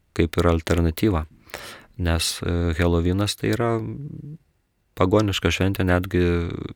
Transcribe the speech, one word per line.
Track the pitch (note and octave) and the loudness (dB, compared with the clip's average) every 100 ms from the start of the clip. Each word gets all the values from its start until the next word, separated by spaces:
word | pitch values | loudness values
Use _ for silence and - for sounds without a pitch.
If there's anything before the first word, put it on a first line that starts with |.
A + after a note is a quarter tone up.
| _ - | _ -2
kaip | E2+ - | 0 2
ir | E2+ | 2
alternatyvą. | E2 - E2+ E2 D#2+ A2 E2+ D#2 - - - - - - - | 2 2 2 2 2 0 0 -4 -12 -16 -16 -14 -20 -16 -4
Nes, | E2+ E2 - - | 0 0 -2 -4
e, | F2 E2+ E2+ D#2+ | -2 0 0 2
Helovynas | F2 E2+ F2 F#2+ G#2 - | 2 2 2 0 -2 -2
tai | A2 | -2
yra | G#2+ A#2 A#2 A2 A#2+ D3+ - C#3+ D#3 _ _ _ _ _ - | 0 0 -2 -6 -10 -12 -14 -16 -18 _ _ _ _ _ 0
pagoniška | F#2+ G#2 G#2 F#2 F2+ | 4 4 2 0 0
šventė, | - F#2 G2 F#2 | 0 0 0 2
netgi | F2+ F2+ F2+ F2 F2 E2+ - - | 2 2 2 2 2 -2 -6 -10